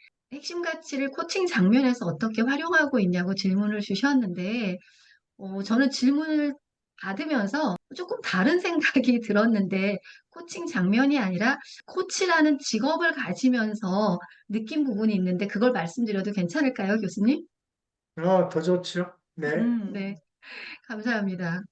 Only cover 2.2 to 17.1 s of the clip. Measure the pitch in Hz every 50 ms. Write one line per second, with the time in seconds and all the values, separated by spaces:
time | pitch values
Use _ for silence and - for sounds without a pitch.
2.2 | - 220 220 220 226 254 285 285 320 339 349 320 302 277 - 233 196 180 180 180
3.2 | 180 185 196 196 - 190 185 196 208 208 214 208 208 - 196 196 - 285 285 262
4.2 | 233 190 170 180 175 190 226 247 220 190 180 185 _ _ _ _ _ _ _ _
5.2 | _ _ _ - 196 190 190 196 196 202 226 240 277 269 277 - 247 254 285 294
6.2 | 311 311 311 302 294 285 277 - _ _ _ _ _ _ _ - - 190 196 202
7.2 | - 311 302 240 202 196 269 294 311 226 180 - _ - - - 359 - 508 -
8.2 | - - - 185 190 277 339 359 392 370 339 311 - - - 269 226 247 240 233
9.2 | - - 196 202 220 233 226 202 196 175 190 190 190 202 202 185 _ - - -
10.2 | _ _ - 339 339 349 - 381 339 302 - - 180 185 208 226 269 277 294 277
11.2 | 214 190 185 175 208 247 277 - - - - - - - - - 381 381 - -
12.2 | 381 359 330 320 311 302 294 269 - - - 214 226 285 320 339 349 330 311 285
13.2 | 240 - 180 - - 254 247 247 214 214 214 214 220 180 185 202 214 202 175 -
14.2 | - - - _ _ - 202 220 220 220 320 302 294 262 208 196 220 220 208 185
15.2 | 185 180 185 175 202 202 - 196 220 254 240 190 165 175 - - 233 214 208 196
16.2 | 185 208 208 202 180 170 - 311 294 262 254 - 202 190 208 220 208 180